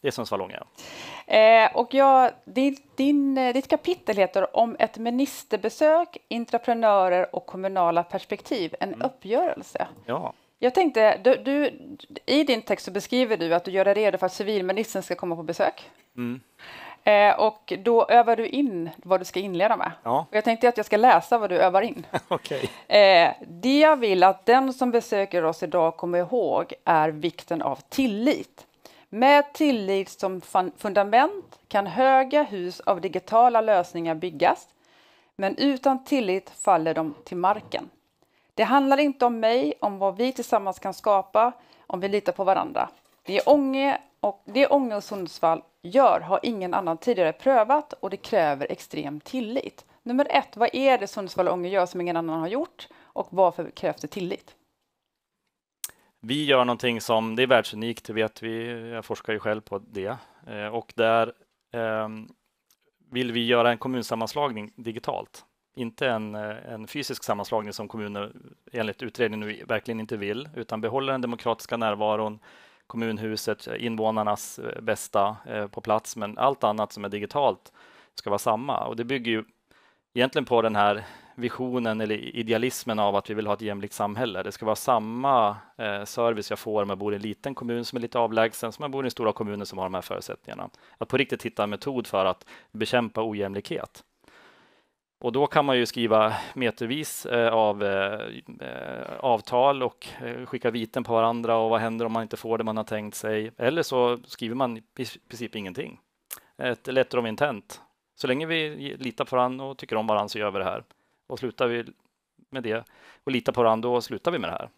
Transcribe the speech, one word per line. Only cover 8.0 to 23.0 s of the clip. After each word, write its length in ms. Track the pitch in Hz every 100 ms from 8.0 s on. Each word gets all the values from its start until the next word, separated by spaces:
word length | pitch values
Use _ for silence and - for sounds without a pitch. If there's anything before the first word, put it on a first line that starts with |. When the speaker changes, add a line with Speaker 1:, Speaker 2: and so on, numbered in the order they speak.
Speaker 2:
perspektiv, 720 | 170 190 - 208 - 254 160 -
en 80 | 196
Speaker 1:
Mm. 120 | - 262
Speaker 2:
uppgörelse. 800 | - 190 233 349 - - - - - -
Speaker 1:
Ja. 260 | 135 180 - _ _
Speaker 2:
Jag 160 | 240
tänkte, 440 | 254 349 226 214 190
du, 120 | 202 262
du, 340 | 214 285 294 - - - - - -
i 180 | 277
din 180 | 294 233
text 220 | - 196
så 60 | -
beskriver 460 | 190 - 247 247 214
du 180 | 165
att 100 | 170
du 60 | 175
gör 140 | 190
dig 100 | 196
redo 240 | 202 208 185
för 80 | 185
att 60 |
civilministern 680 | - 202 214 185 196 214 190
ska 120 | 175
komma 220 | 175 180 165
på 60 |
besök. 480 | 160 170 147 - - _ _ -
Speaker 1:
Mm. 240 | 120 131 _ _ - - - -
Speaker 2:
Eh, 340 | - 208 202 -
och 320 | 214 - - 185
då 260 | 196 233 -
övar 300 | 233 226 220
du 100 | 226
in 420 | 262 285 185 165 -
vad 240 | 175 185
du 40 |
ska 160 | 180 185
inleda 360 | 196 175 202 208
med. 160 | 185 165
Speaker 1:
Ja. 240 | - 131 160
Speaker 2:
Och 60 | 214
jag 80 |
tänkte 240 | 226 226 247
att 80 | 233
jag 100 | 208
ska 100 | 214
läsa 420 | 247 175 - 240
vad 120 | 208
du 60 | 175
övar 240 | 185 185
in. 240 | 226 - 160 165
Speaker 1:
<laughs> 120 | -
Okej. 420 | 170 - 139 127 - -
Speaker 2:
Eh, 420 | 208